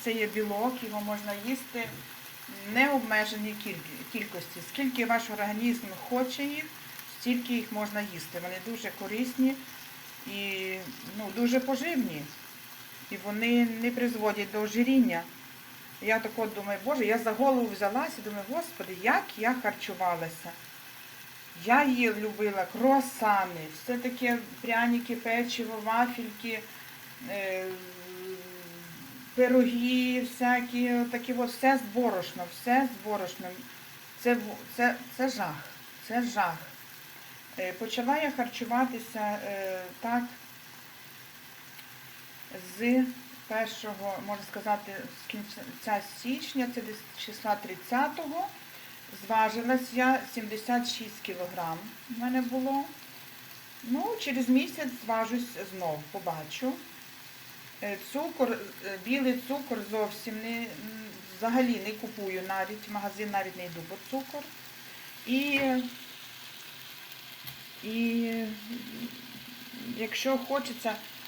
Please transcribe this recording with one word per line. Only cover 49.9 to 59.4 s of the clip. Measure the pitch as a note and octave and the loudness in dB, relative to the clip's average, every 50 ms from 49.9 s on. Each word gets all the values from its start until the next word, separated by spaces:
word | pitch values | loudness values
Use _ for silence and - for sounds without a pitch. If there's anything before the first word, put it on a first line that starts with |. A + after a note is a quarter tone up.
| A#3+ | 2
я, | B3 B3+ C4 C4 - C4+ - - | 4 6 8 6 6 4 -2 -6
сімдесят | A#3+ G#3+ G#3 A3 G#3+ - - B3 A#3+ A#3+ A#3+ | -6 -4 -4 -4 -4 0 2 4 4 4 2
шість | - - A3+ G#3 G#3 - | -2 -4 -4 -8 -10 -8
кілограм | - - F#3 F3 F3+ F3+ F#3 F#3 E3+ E3 E3 E3 G3+ A3 - - - - | -8 -6 -4 -4 -4 -4 -4 -2 -2 -2 -2 -4 -6 -10 -12 -12 -10 -8
в | B3 A3+ | -6 -2
мене | A#3 B3 B3+ C4 | 0 2 2 2
було. | B3+ A#3 B3 C4 B3+ C4 C4+ C#4 C#4+ - - - - - - - - - - - - - - - - - - - - | 2 2 2 2 2 2 2 2 0 -2 -6 -12 -16 -16 -16 -16 -16 -16 -16 -16 -16 -16 -16 -16 -16 -16 -16 -10 -4
Ну, | A3+ B3 D4 F4+ A4 A#4+ G#4+ | 0 0 2 2 2 0 0
через | - C#4+ B3+ C4 B3+ A#3 | 0 0 2 2 6 8
місяць | B3+ C4 D4+ F4 - - D4+ B3+ A#3+ - - | 8 8 6 4 0 -4 -6 -6 -6 -4 -2
зважусь | G#3+ A3+ A3+ A3+ A3 A#3 A#3+ A#3+ - - E3 G3 F#3+ | 0 2 2 2 2 0 -2 -2 -2 -6 -8 -8 -8
знов, | F#3+ F#3+ F3+ E3 D3+ D3+ D3+ - | -6 -4 -2 -2 -2 -2 -4 -8
побачу. | - G3 F3 F3+ D#3+ D#3+ D3+ D3+ - - B3+ C4 C4 - - - - - - - - - - - - - - - - - - - - - - | -8 -6 -4 -4 -4 -4 -4 -6 -6 -2 -2 -2 -2 -2 -6 -14 -16 -16 -16 -16 -16 -16 -16 -16 -16 -16 -16 -16 -16 -16 -16 -16 -12 -8 -6
Е, | G3+ G3+ F#3+ - - - | -4 -4 -4 -6 -6 -4
цукор, | C#4 D#4+ E4+ E4 - C4 A#3 | -2 -2 -2 0 2 2 2
е, | A3+ G#3 G3+ G3 - - - G3 G3 F#3+ F3+ | 2 0 -4 -8 -12 -10 -8 -8 -8 -6 -2
білий | A3 B3+ C#4 C4 B3+ B3 B3 | 0 2 4 4 4 4 2